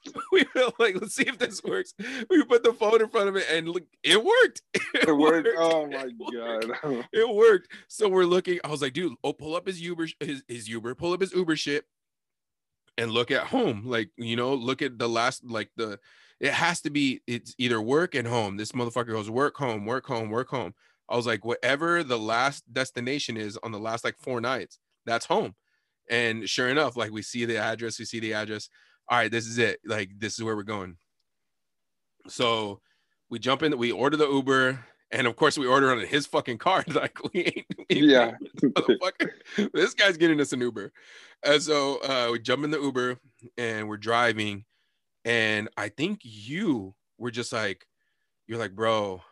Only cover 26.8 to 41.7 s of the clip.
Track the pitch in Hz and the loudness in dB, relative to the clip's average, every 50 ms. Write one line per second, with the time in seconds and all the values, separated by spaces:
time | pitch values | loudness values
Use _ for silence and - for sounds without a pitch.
26.8 | 147 127 120 120 110 107 107 107 101 - - 120 120 117 113 107 107 113 113 110 | 0 0 0 -4 -6 -4 -6 -8 -8 -8 -6 -4 -4 -2 -2 -2 -2 -2 -4 -4
27.8 | 117 113 - - 113 - - 113 113 110 107 107 107 107 107 107 - - _ _ | -6 -8 -8 -10 -10 -10 -8 -6 -6 -4 -4 -4 -4 -6 -8 -10 -10 -14 _ _
28.8 | _ _ _ _ _ - 123 120 113 110 113 117 110 113 113 120 117 104 90 - | _ _ _ _ _ 0 2 2 2 2 0 -2 -4 -2 0 0 2 2 0 -2
29.8 | - 98 110 107 101 95 101 101 110 101 - - 113 110 110 104 101 104 107 101 | -6 -6 -4 -4 -4 -6 -8 -8 -8 -8 -6 -6 -4 -4 -4 -4 -6 -6 -8 -8
30.8 | 92 92 87 - _ _ _ _ _ _ _ _ _ _ _ _ _ _ _ _ | -8 -10 -14 -18 _ _ _ _ _ _ _ _ _ _ _ _ _ _ _ _
31.8 | _ _ _ _ _ _ _ _ - - - - 127 117 117 110 110 101 101 - | _ _ _ _ _ _ _ _ -20 -14 -6 -2 0 0 0 0 -2 -4 -8 -10
32.8 | _ _ _ _ _ _ _ _ _ _ 117 110 104 123 135 165 160 151 147 120 | _ _ _ _ _ _ _ _ _ _ -12 -4 0 0 0 2 2 0 0 0
33.8 | 123 120 104 92 123 143 151 151 151 139 143 139 131 131 135 131 131 131 135 127 | 0 -2 0 0 0 0 2 2 2 2 2 0 2 2 4 4 4 2 0 -2
34.8 | - - _ _ _ _ 110 120 127 120 113 - 160 143 - 156 135 123 131 139 | -8 -16 _ _ _ _ -2 0 0 0 2 2 2 2 2 2 2 4 6 6
35.8 | 135 131 127 113 95 - 139 147 143 - - 151 - 139 120 110 - 180 190 180 | 6 6 4 2 0 0 -2 -2 -2 0 -2 -2 -2 -2 -6 -2 0 2 2 2
36.8 | - 175 135 143 135 - - - - - - 180 - 170 - - - - - - | 0 0 0 0 -2 -2 -4 -8 -10 -6 -4 -2 -2 -2 -2 -4 -6 -10 -12 -10
37.8 | - - 185 - 147 147 135 123 117 117 113 - - - - - - 131 - 175 | -4 0 2 6 6 8 8 8 6 4 0 -6 -12 -16 -2 0 0 2 2 4
38.8 | - - 113 - 180 190 - - 320 - - - - - - - 202 - - 151 | 4 4 4 4 2 -2 -2 -2 -4 -4 -6 -10 -16 -8 -4 -2 -2 0 2 2
39.8 | 185 254 - - 208 196 180 151 170 165 156 147 139 - 143 127 123 123 110 104 | 2 2 2 4 4 4 4 4 4 4 4 4 2 0 -2 -2 -2 -4 -4 -6
40.8 | 98 - - _ - - - - - - - _ - 139 147 151 139 147 | -10 -14 -16 _ -20 -20 -20 -20 -20 -20 -12 _ 2 4 4 4 4 2